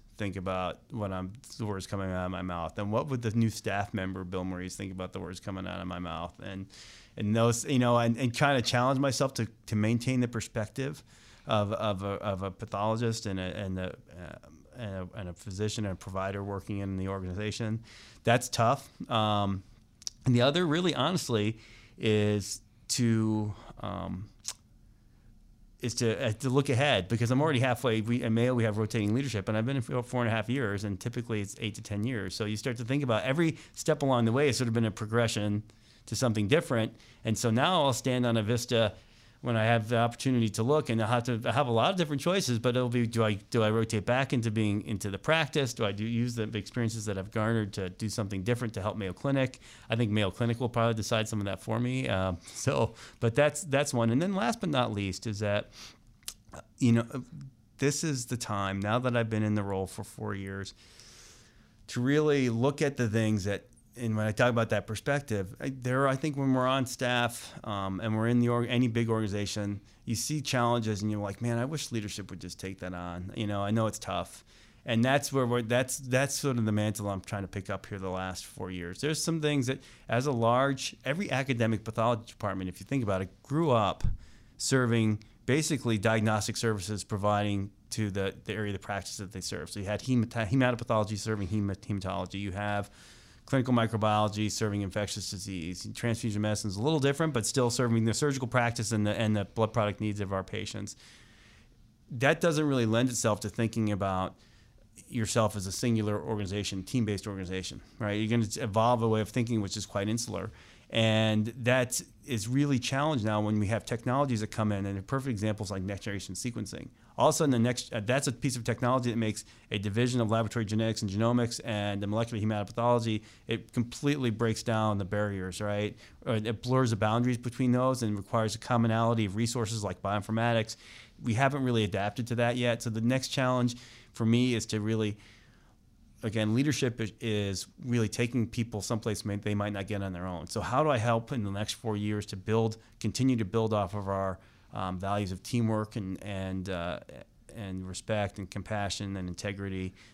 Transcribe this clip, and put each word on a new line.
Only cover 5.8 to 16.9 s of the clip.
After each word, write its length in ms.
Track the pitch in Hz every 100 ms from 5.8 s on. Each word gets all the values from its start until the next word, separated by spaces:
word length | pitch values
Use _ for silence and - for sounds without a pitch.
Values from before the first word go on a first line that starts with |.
of 60 | 90
my 120 | 90
mouth?" 340 | 87 82 87 -
And, 240 | 98 95 98 - - - - -
and 180 | 104 113
those, 300 | 117 117 -
you 120 | 131
know, 200 | 123 120
and, 180 | 117 117
and 160 | 127
kinda 280 | 117 143 135
challenge 400 | 117 123 127 135
myself 320 | 139 - 135
to, 160 | - 110 - -
to 100 | 107
maintain 460 | 107 120 123 127
the 80 | 120
perspective 760 | 120 - 117 104 - 135 156 - - - - -
of, 280 | 110 101
of 300 | 107 107 95
a, 100 | 101
of 280 | 98 104 95
a 100 | 98
pathologist 760 | 92 - 101 104 113 117 113 104
and 120 | 95
a, 60 |
and 340 | 92 - 98 92
a, 120 | 92
uh, 580 | - - 78 87 - - 73 - 127
and 200 | 110 95
a, 240 | 90 -
and 100 | 90
a 40 |
physician 520 | 85 - 92 107 107 104
and 80 |
a 20 | 90
provider 480 | - 95 95 98
working 360 | 101 98 - 101
in 180 | 98